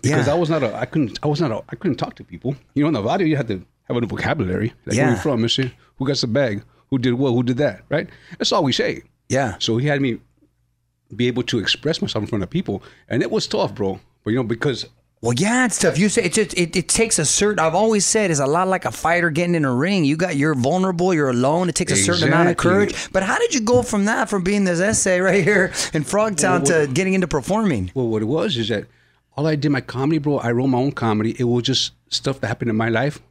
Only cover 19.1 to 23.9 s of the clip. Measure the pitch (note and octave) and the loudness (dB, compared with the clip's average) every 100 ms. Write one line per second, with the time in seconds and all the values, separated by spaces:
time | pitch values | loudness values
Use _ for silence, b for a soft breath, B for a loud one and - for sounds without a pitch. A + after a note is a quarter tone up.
19.1 | F3 E3+ D3+ F3 E3+ C#3 B2 E3 G3 C#3+ | 2 2 0 0 2 2 2 2 2 2
20.1 | D#3 F3+ D3 D3+ C#3+ B2 F3+ F#3+ F3 F3+ | 2 0 0 0 2 2 2 0 0 0
21.1 | E3+ C#3 A#2+ C3 D#3+ F3+ - F3 C#3 - | 2 2 2 2 2 0 -2 0 0 0
22.1 | E3+ C3+ D#3+ F3 E3+ F3 F#3+ G3+ - - | 2 2 4 4 2 2 4 2 -2 -4
23.1 | F#3+ F#3+ C4 A#4 D#4 G#3+ B3 A#3+ | -2 0 0 0 0 2 2 2